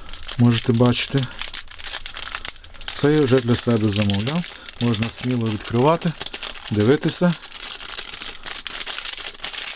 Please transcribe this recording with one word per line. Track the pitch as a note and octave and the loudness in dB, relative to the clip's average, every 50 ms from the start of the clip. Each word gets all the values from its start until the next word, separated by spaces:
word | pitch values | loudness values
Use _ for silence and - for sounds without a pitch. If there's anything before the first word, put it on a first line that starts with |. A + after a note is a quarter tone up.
| - - - - - - - A#2+ | -10 -8 -6 -6 -4 -2 2 4
Можете | A#2+ A#2+ A#2 A#2 - - | 4 6 4 4 2 2
бачити. | A#2 A2+ B2 B2 A#2+ - - - - C3+ C3 - - - - - - - - - - - - - - - - - - - - - - - - - - - - - - - - - - | 4 4 4 4 4 2 0 0 -2 -2 -2 -2 -6 -6 -4 -2 -2 -2 -4 -4 -6 -6 -4 -2 -2 -4 -4 -4 -6 -6 -6 -4 -4 -4 -4 -4 -6 -6 -8 -16 -14 -10 -4 -2 0
Це | - - C#3+ | 4 4 4
я | D3+ D#3 | 6 4
вже | C#3+ A#2 B2+ | 4 4 4
для | C3 A#2 A#2+ A#2+ | 4 4 4 2
себе | - - A#2+ A#2 A2 G#2+ G#2+ | 2 4 2 2 2 2 2
замовляв. | F#2+ G#2 G#2 G2+ G2+ G2+ G#2+ A#2+ D#3+ F3 F3 - - - - - - - | 2 2 2 2 2 2 2 2 0 0 -2 -4 -8 -10 -12 -10 -4 0
Можна | A2+ A#2+ A#2 G#2 A2+ | 0 2 2 0 0
сміло | A#2 - - - B2+ B2+ A#2+ A2+ | -2 -2 -2 -2 -2 -2 -2 0
відкривати, | A2 G#2+ G2+ - - A2 A#2+ B2+ D3+ E3 E3 - E3+ - - - - - - - - - - - - | -2 -2 -2 -4 -2 0 2 4 4 2 2 0 -4 -4 -4 -6 -6 -6 -6 -6 -6 -6 -6 -6 -2
дивитися. | A2 G#2 G#2 A#2 C#3+ D3 - D#3+ - - F3+ F3 D#3+ - - - - - - - - - - - - - - - - - - - - - - - - - - - - - - - - - - - - - - - - - - - - - - - - | 0 2 4 4 4 4 2 2 2 4 4 2 2 0 -4 -8 -8 -8 -8 -6 -6 -6 -6 -4 -4 -4 -4 -4 -6 -6 -6 -6 -8 -6 -6 -6 -6 -4 -4 -4 -4 -2 -2 0 0 0 0 -2 -4 -4 -4 -6 -4 -2 -2 -2 0 0 0 0 -2